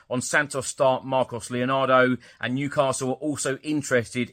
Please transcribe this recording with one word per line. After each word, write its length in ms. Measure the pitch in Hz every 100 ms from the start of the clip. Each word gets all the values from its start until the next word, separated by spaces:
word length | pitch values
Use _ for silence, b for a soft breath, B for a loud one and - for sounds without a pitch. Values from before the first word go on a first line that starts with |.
| -
on 140 | 123
Santos 460 | - 156 143 139 -
star 340 | - 135 127
Marcos 460 | 127 131 120 117 -
Leonardo, 680 | 123 127 135 127 131 127 123 B B
and 140 | 117
Newcastle 560 | 131 143 147 135 - 127
are 40 |
also 440 | 131 151 139 143 135
interested 720 | 156 151 - 127 110 127 117